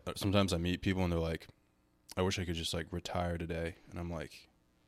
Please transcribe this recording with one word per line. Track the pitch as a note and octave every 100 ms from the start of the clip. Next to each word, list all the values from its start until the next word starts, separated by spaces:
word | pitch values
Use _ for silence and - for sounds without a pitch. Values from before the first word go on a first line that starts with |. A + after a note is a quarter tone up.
| - -
sometimes | G2+ G2+ G2
I | F2
meet | F2 F2+
people | G2 F#2
and | F2+
they're | E2
like, | E2 E2 - - _ _ _ _ - -
"I |
wish | F#2 G2
I |
could | F2 E2
just, | E2
like, | E2+ E2
retire | F2 - F2+ F2 E2+
today." | E2 E2 E2 - -
And | F2+
I'm | F2
like, | E2 D2 - - _ _ _